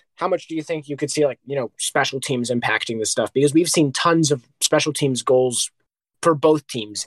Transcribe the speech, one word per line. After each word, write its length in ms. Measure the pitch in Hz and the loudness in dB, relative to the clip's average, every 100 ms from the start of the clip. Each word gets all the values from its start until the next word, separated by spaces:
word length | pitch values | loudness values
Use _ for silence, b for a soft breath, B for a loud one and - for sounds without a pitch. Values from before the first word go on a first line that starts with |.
| _ - | _ -6
how 100 | 180 | -2
much 220 | 175 - | -2 -2
do 80 | 160 | -8
you 60 | |
think 260 | 151 156 143 | -6 -8 -6
you 80 | 139 | -6
could 140 | 147 | -4
see, 140 | 151 | 0
like, 140 | 143 120 127 | 0 0 -6
you 80 | |
know, 160 | 139 117 - | -6 -6 -8
special 440 | - 147 131 135 | -4 -2 -2 -4
teams 300 | - 127 120 | -4 -2 -2
impacting 480 | 120 107 107 - 113 | -2 0 -2 -2 -4
this 120 | 107 | -2
stuff? 220 | - 107 | -2 0
Because 220 | 131 143 | 2 2
we've 140 | 156 175 | 2 2
seen 220 | 180 147 | 2 0
tons 400 | - 160 165 151 | 0 2 2 2
of 100 | 135 - _ | 0 -4 _
special 320 | - 156 151 | 0 0 0
teams 300 | 147 143 120 | 0 0 0
goals 480 | - 127 127 117 - - _ _ _ _ | 2 4 4 0 -6 -10 _ _ _ _
for 120 | 170 | 0
both 320 | 151 156 151 - | 4 4 2 0
teams 400 | 120 107 101 | -10 -8 -10